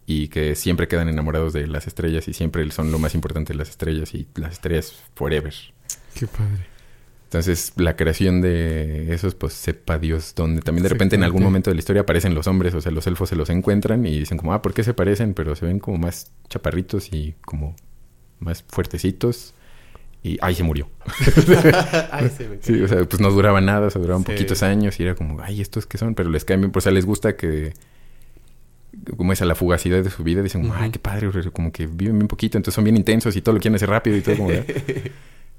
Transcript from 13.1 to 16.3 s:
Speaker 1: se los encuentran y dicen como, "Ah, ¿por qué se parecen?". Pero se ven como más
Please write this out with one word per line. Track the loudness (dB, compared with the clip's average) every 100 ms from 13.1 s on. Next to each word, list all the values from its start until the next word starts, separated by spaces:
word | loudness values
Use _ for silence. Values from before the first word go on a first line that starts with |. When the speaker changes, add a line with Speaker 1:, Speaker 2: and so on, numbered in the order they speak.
| -2 -2
Speaker 1:
se | -2
los | 0
encuentran | 0 2 2 2 0
y | 0 -2
dicen | -2 -4
como, | -2
"Ah, | -2
¿por | 0
qué | -2
se | -2
parecen?". | 0 2 2 0
Pero | -2 -4 -2
se |
ven | -2 -2
como | -2 -4
más | -4 -6 -14